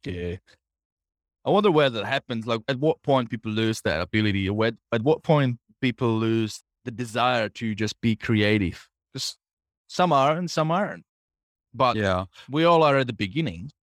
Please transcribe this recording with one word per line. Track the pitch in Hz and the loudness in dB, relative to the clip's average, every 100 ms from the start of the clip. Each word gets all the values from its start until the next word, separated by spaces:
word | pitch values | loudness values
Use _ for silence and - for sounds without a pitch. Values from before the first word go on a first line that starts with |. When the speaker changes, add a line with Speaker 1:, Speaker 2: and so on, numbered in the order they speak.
| - | -10
Speaker 1:
Yeah. | 92 87 90 _ _ _ _ _ _ _ _ _ _ | -8 -8 -10 _ _ _ _ _ _ _ _ _ _
I | - | 0
wonder | 180 208 | 2 4
where | 156 143 | 4 2
that | 113 101 | 0 -4
happens. | 139 _ 117 113 | -4 _ -8 -2
Like, | 113 107 | -4 -2
at | 131 | -2
what | 151 - | 0 -2
point | - 135 117 | 0 0 0
people | 123 113 | -6 -6
lose | 107 113 113 | -2 -2 0
that | 107 78 | -2 -2
ability, | 92 110 107 98 95 | -2 0 0 0 -2
or | |
where, | 104 113 117 _ | 0 -2 -2 _
at | 117 | -2
what | 117 160 | 2 0
point | - 151 131 120 _ _ | 2 2 2 -2 _ _
people | 127 117 123 110 | -4 0 0 0
lose | 113 113 110 - _ _ | 0 0 -2 -6 _ _
the | - | -14
desire | 113 123 113 123 123 107 | -10 -8 -2 0 0 -2
to | - 113 | -4 -6
just | 104 107 - | -4 -4 -2
be | 120 110 | -2 -2
creative. | - 110 104 107 92 80 - _ _ | 0 2 4 2 0 -4 -18 _ _
'Cause | 135 - - _ _ _ _ _ | -12 -12 -12 _ _ _ _ _
some | - 180 | -2 2
are | 147 135 156 | 4 4 2
and | 175 | -2
some | - 156 | -2 0
aren't. | 170 196 87 _ _ _ _ _ _ _ | 0 -2 -8 _ _ _ _ _ _ _
But | 117 127 110 | 0 0 2
Speaker 2:
Yeah. | 101 92 95 - - | 0 0 -4 -14 -8
Speaker 1:
we | 135 | 0
all | 165 170 | 4 6
are | 156 139 | 4 2
at | 127 | 0
the | |
beginning. | 113 101 139 156 85 98 _ | -4 -4 -4 -6 -6 -16 _